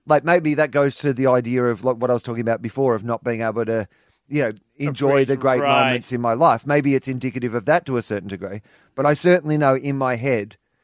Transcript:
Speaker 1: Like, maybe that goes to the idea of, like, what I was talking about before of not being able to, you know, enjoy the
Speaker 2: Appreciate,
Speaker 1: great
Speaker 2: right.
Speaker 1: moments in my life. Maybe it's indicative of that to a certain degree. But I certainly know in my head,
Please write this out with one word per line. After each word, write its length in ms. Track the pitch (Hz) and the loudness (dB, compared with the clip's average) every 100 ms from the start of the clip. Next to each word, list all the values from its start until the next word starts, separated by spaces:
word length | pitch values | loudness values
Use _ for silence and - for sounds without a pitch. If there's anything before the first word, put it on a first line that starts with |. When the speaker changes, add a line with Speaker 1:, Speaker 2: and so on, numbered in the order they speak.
| - | 0
Speaker 1:
Like, 160 | 151 | 2
maybe 320 | 151 180 156 143 | 4 0 2 0
that 160 | 151 | 0
goes 240 | 143 143 - | 2 0 0
to 160 | 143 | -2
the 140 | 127 131 | 0 2
idea 360 | 127 117 127 123 | 2 2 0 0
of, 180 | 107 | 0
like, 140 | 123 117 | -2 -2
what 120 | 123 | 0
I 40 | |
was 100 | 120 | 0
talking 180 | - 117 | -2 -6
about 220 | 113 110 | -2 -2
before 320 | 113 135 135 110 | -4 -2 0 0
of 80 | |
not 200 | 117 117 | -2 -6
being 180 | 123 113 | -4 -4
able 220 | 113 110 110 | -4 -4 -2
to, 220 | 113 101 _ _ _ - | -2 -4 _ _ _ -6
you 140 | 147 | -2
know, 80 | 120 104 _ - | -2 -6 _ -8
enjoy 480 | 147 131 139 139 135 | -6 -2 2 2 2
the 80 | |
Speaker 2:
Appreciate, 60 | 135 | 0
Speaker 1:
great 200 | 135 127 | 0 0
Speaker 2:
right. 240 | 139 139 135 | 2 2 2
Speaker 1:
moments 260 | 123 - | 0 -4
in 100 | 123 | -4
my 120 | 120 | -2
life. 320 | 117 165 117 139 | 2 2 2 2
Maybe 300 | 147 139 135 | 0 2 0
it's 120 | 131 | -2
indicative 460 | 127 131 120 120 | -6 -6 -4 -4
of 120 | 117 101 | -4 0
that 200 | 170 156 | 0 0
to 120 | 123 | -4
a 40 | |
certain 280 | - 104 95 | -4 -6 -6
degree. 340 | 95 95 104 _ _ _ - | -10 -10 -12 _ _ _ -2
But 100 | 147 | 0
I 80 | |
certainly 460 | 147 175 180 151 151 | 2 4 2 2 2
know 160 | 139 131 | 2 2
in 200 | 139 139 | 0 -2
my 200 | 131 117 | -2 -2
head, 420 | 139 117 104 - _ _ | -2 -2 -4 -14 _ _